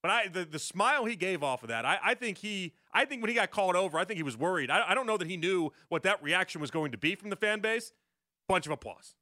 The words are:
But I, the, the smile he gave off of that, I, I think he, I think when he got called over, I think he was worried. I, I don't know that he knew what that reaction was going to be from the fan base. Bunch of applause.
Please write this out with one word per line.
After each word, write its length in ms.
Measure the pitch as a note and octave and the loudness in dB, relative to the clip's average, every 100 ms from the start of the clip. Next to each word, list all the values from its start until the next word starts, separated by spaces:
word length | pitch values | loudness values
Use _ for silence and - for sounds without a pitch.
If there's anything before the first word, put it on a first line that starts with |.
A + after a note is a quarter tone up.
But 80 | E3+ | 2
I, 160 | A3 G3+ | 2 2
the, 160 | F3 E3+ | -2 -4
the 140 | D#3 | -6
smile 460 | - F3+ A3 D4 A3+ | -8 2 4 4 0
he 100 | A3 | -2
gave 280 | F3+ F3+ | -2 0
off 200 | C#3+ B2+ | 0 -2
of 60 | A2+ | -2
that, 160 | A2+ A#2+ | -2 2
I, 120 | F#3+ | 2
I 100 | F#3+ | 2
think 240 | B3 A#3+ F#3+ | 0 -2 -6
he, 340 | G#3+ G3+ F3+ _ _ | -6 -6 -6 _ _
I 120 | G#3 A#3 | 0 0
think 160 | C4+ | 0
when 80 | A3+ | -2
he 60 | A#3 | 0
got 160 | G3 | 0
called 240 | - F#3+ F3+ | 2 2 4
over, 220 | F#3+ D#3 | 2 0
I 60 | |
think 140 | F#3 G3+ | -2 -2
he 60 | |
was 140 | D3 A2+ | -4 -2
worried. 320 | D#3+ F3+ B2+ | 0 0 2
I, 220 | D#3+ F#3 | 2 4
I 20 | |
don't 140 | G#3 B3 | 2 2
know 80 | G#3+ | -2
that 100 | E3 | -2
he 80 | F#3 | -2
knew 340 | E3 F#3+ D#3 - _ | 0 0 0 -4 _
what 140 | E3 | 0
that 180 | F#3 G3+ | 0 0
reaction 380 | C#3+ F3 F#3+ E3 | 2 2 0 -4
was 100 | D3 | -4
going 200 | E3 D3+ | -2 -2
to 60 | A#2 | 0
be 180 | D3+ G3 | -2 -2
from 140 | G#3 | -6
the 80 | G3 | -2
fan 220 | G#3+ G#3+ | 0 0
base. 320 | G#3+ A3+ A#3 _ _ _ _ _ _ | 0 -2 -4 _ _ _ _ _ _
Bunch 160 | F#3+ D3 | 2 2
of 80 | |
applause. 420 | D3 A2+ F2 - _ | -6 -6 -14 -18 _